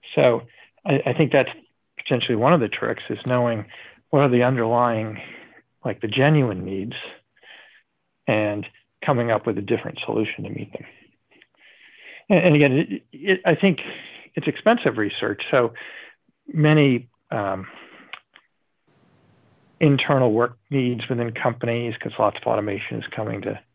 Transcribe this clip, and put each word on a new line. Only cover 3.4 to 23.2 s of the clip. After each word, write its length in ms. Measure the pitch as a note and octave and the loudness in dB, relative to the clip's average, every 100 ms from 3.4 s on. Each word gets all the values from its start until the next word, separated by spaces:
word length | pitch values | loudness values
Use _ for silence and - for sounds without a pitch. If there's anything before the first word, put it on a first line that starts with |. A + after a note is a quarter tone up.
| A#2+ A2+ G2+ - - _ _ | 0 -2 -8 -16 -20 _ _
what 120 | D3 | 2
are 100 | C#3+ | 4
the 120 | B2 | 4
underlying, 800 | B2 C3 A2+ A#2+ A#2+ A2+ A2 G#2 - - - - _ _ | 4 2 0 2 2 0 -4 -10 -16 -20 -20 -20 _ _
like, 160 | B2+ F#2+ | -10 -6
the 80 | A2 | -6
genuine 560 | B2 C3+ D#3 B2+ F#2+ | 2 4 4 2 -2
needs, 300 | F#2 G2 G2+ - - - _ _ - - - _ _ _ _ _ - | -6 -6 -8 -10 -16 -20 _ _ -20 -20 -20 _ _ _ _ _ -2
and 400 | G#2+ G#2+ G#2 - _ _ _ | -2 0 -4 -10 _ _ _
coming 260 | - C3+ A#2 | -2 -2 0
up 160 | G#2+ - | -2 -2
with 100 | G#2+ | -6
a 40 | |
different 360 | G2+ A2 - - | -4 -4 -4 -12
solution 380 | - G#2 G#2+ - | -6 -4 -4 -6
to 80 | - | -10
meet 220 | G#2+ A2+ | -10 -12
them. 120 | - - _ _ _ _ _ _ _ _ _ - - - - _ | -14 -18 _ _ _ _ _ _ _ _ _ -20 -20 -20 -20 _
And, 100 | F#3 F3 | 4 6
and 100 | D3 | 6
again, 160 | D3 | 6
it, 300 | C3 - G3 _ | 4 0 -6 _
it, 280 | - F3 F#3+ | -12 -2 0
I 100 | - | 2
think 240 | D#3 G3 D3 - - - - - | 2 2 0 -6 -16 -18 -20 -14
it's 140 | - - | -6 -6
expensive 480 | D3 - A#3+ D3 A2+ | 0 2 2 0 0
research. 460 | G#2 - G#2+ G2+ - | -4 -2 -6 -6 0
So 240 | C3+ A#2+ - - - - _ _ _ - | 2 2 -2 -18 -18 -20 _ _ _ -8
many, 560 | - D3+ D3+ C#3+ A#2+ B2 _ _ | 2 4 6 6 2 -2 _ _
um, 380 | A2+ G2+ F#2+ F#2 - - - - - _ _ _ _ _ _ _ _ _ _ _ _ _ _ _ _ | -4 -4 -4 -8 -18 -20 -20 -20 -20 _ _ _ _ _ _ _ _ _ _ _ _ _ _ _ _
internal 520 | D#3+ C#3 - C#3+ B2+ | 4 4 2 2 2
work 240 | G#2+ A#2+ B2 _ | 2 0 -2 _
needs 320 | C#3 B2 A#2+ - | -2 -2 -4 -4
within 220 | B2 A#2 | -4 -4
companies, 640 | A#2 B2+ A#2+ A#2 A#2 A#2+ A2 | -2 -4 -2 -4 -4 -4 -8
'cause 120 | A2+ - | -10 -2
lots 200 | G#2+ - | -2 0
of 60 | |
automation 540 | - A2 G#2 G2+ - A#2 | -2 -2 -2 -6 -6 -10
is 60 | - | -8
coming 280 | - | -8